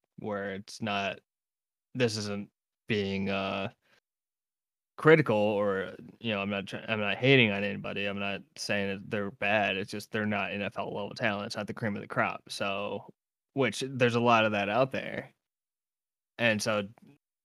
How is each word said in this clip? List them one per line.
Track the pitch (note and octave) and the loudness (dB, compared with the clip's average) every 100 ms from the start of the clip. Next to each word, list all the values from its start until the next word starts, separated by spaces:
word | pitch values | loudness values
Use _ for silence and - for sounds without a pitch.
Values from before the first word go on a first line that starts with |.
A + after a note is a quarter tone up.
| _ - | _ -12
where | G#2+ G2+ G2+ F#2+ | -8 -6 -6 -8
it's | - - | -12 -6
not, | A2 G2+ G2 - - _ _ _ _ _ _ | -2 0 -2 -4 -12 _ _ _ _ _ _
this | B2+ A#2+ G#2+ | -2 0 0
isn't | G#2 G#2 G2+ _ _ _ - | -4 -6 -10 _ _ _ -4
being, | G#2+ G2 G2 G2 | -2 0 -2 -2
uh, | G2 G2 G2 G2 - _ _ _ _ _ _ _ _ _ _ _ - | -2 -2 -4 -6 -10 _ _ _ _ _ _ _ _ _ _ _ 2
critical | D#3 D#3+ C3 G#2+ | 8 8 8 2
or, | G#2 G2+ G#2 F#2+ F#2+ - - - | 2 2 0 -2 -4 -10 -18 -10
you | A2+ | -4
know, | G2+ | -2
I'm | G2+ | -2
not | G2 F#2 | -4 -4
try-, | - - | -8 -6
I'm | A2 | -2
not | G2+ F#2+ | -2 2
hating | C3 C3+ A2 | 6 8 8
on | G2+ | 4
anybody. | G2+ G2 G2+ G2 G2+ | -2 -4 -6 -6 -4
I'm | G2+ | -4
not | G2+ G2 - - | -6 -6 -10 -12
saying | - G#2 G2 | -4 -2 -2
that | G2 - | -6 -6
they're | G#2+ G2+ | -6 -6
bad. | - G2+ G#2+ G2+ F#2+ | -4 0 2 2 0
It's | G#2 | -4
just | G#2+ - | -8 -6
they're | A2+ G#2+ | -2 -2
not | G#2 F#2+ | -2 -4
N | G2+ | -6
F | G2 - | -6 -6
L | G2+ | -8
level | G#2+ G2+ - | -8 -8 -4
talent. | A2+ G2+ G#2 | -2 -2 -6
It's | A2 | -6
not | G#2 | -8
the | |
cream | - A2+ G2+ | -6 -4 -6
of | |
the | - | -4
crop. | B2+ G2+ - - | -2 -2 -4 -10
So, | - G2+ G2 G#2 G2+ - - _ _ _ C3+ | -8 -6 -4 -6 -8 -10 -20 _ _ _ 0
which | A#2+ - C3+ | 0 0 -6
there's | C3 B2 | 2 2
a | A#2 | 4
lot | A#2+ A2+ A2 | 6 6 6
of | |
that | G#2 G2 | 2 0
out | A2 C3+ | 2 2
there. | G2+ - - C3 _ _ _ _ _ _ _ _ _ _ - | 0 -6 -8 -10 _ _ _ _ _ _ _ _ _ _ 0
And | A#2 G#2+ | 2 2
so | A2+ G#2+ G2+ - - - _ _ | 0 0 -2 -10 -20 -20 _ _